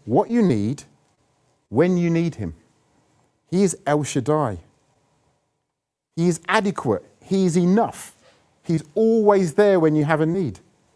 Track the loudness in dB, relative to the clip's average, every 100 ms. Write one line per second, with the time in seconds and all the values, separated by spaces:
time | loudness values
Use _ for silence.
0 | -2 0 0 2 2 2 -2 -6 -12 _
1 | _ _ _ _ _ _ _ 0 0 0
2 | 0 0 -2 -6 -10 -12 _ _ _ _
3 | _ _ _ _ _ 0 0 -2 -2 -2
4 | -2 -4 -2 -2 -2 -6 -14 _ _ _
5 | _ _ _ _ _ _ _ _ _ _
6 | _ -2 -2 -2 -2 0 0 -4 -4 -4
7 | -6 _ -4 0 0 2 2 2 0 -6
8 | -16 -18 _ _ _ _ -4 -4 -4 -2
9 | 2 2 4 2 2 2 2 4 2 2
10 | 0 0 0 -2 -6 -8 _ _ _